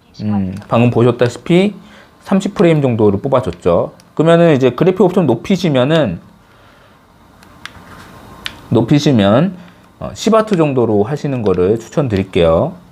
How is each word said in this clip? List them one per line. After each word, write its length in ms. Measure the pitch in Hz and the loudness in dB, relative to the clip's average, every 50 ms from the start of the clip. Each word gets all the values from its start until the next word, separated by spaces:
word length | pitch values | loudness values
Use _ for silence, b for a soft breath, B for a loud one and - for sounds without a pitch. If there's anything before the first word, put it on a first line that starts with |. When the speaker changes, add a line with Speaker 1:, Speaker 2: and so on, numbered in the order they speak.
| _ _ | _ _
Speaker 1:
십 140 | _ - 107 | _ -10 -6
Speaker 2:
음, 240 | 107 104 101 95 92 | -4 -4 -4 -4 -6
Speaker 1:
와트. 180 | 95 98 - - | -8 -10 -6 -2
Speaker 2:
방금 220 | 123 117 120 120 | 0 2 2 2
보셨다시피 840 | 117 117 117 123 120 - 123 117 - - - - 170 180 196 214 208 B B B B B B B B B _ | 2 2 2 2 2 0 -2 -2 -2 -6 -4 0 2 2 2 0 -2 B B B B B B B B B _
삼십 320 | - 202 190 - 202 - | -4 -2 -2 -2 -2 -2
프레임 260 | - 190 170 165 151 | 0 2 2 2 2
정도를 400 | 135 127 117 110 107 104 98 98 | 0 0 0 2 2 2 2 0
뽑아줬죠. 720 | - 139 131 127 - 90 82 - - 90 85 98 127 - - - - _ _ | -2 -2 -2 -2 -2 -4 -8 -4 -2 0 0 0 0 -4 -8 -16 -20 _ _
그러면은 400 | - 156 165 170 170 170 170 151 | -2 2 2 4 4 4 4 2
이제 160 | 127 131 127 | 2 2 0
그래픽 300 | 120 - - 185 185 - | 0 2 0 0 2 2
옵션 260 | 208 175 175 196 175 - | 2 2 2 0 0 0
높이시면은, 920 | - - - - 196 180 - 165 139 127 123 143 165 165 139 104 85 - - - - _ b b b b b b b b b b b b b b _ _ - _ _ - - - - - - - - - - - - - - - - - - - - - - - - - - - | 0 -2 -2 -4 -4 -2 -2 0 0 0 0 0 0 0 0 -2 -4 -8 -12 -18 -20 _ b b b b b b b b b b b b b b _ _ -20 _ _ -20 -20 -20 -20 -20 -20 -20 -20 -20 -20 -20 -20 -20 -20 -20 -20 -20 -20 -20 -20 -20 -18 -18 -18 -18 -8 -2
높이시면, 880 | 110 - 123 - 151 143 - 151 135 113 98 98 107 131 170 196 180 B B B B B B B _ - | 0 0 2 2 0 0 2 2 2 2 2 2 2 2 2 0 -4 B B B B B B B _ -16
어, 120 | - 65 - | -16 -16 -14
십 200 | - - 220 214 | -6 -2 0 0
와트 240 | 220 214 214 202 165 | 0 0 0 0 0
정도로 460 | 160 147 131 127 117 113 107 101 101 | 0 0 0 0 0 0 0 0 -2
하시는 380 | 113 151 143 - 147 135 123 | -2 -4 -6 -6 -6 -6 -4
거를 380 | 107 98 90 90 87 95 113 113 | -2 -2 0 0 0 0 0 -2
추천드릴게요. 1040 | - - - 170 143 123 107 95 98 - - 95 85 80 80 87 123 165 - - - - | -6 -6 -4 -4 -2 -2 -2 -4 -4 -2 0 0 2 2 2 2 0 -2 -6 -12 -20 -20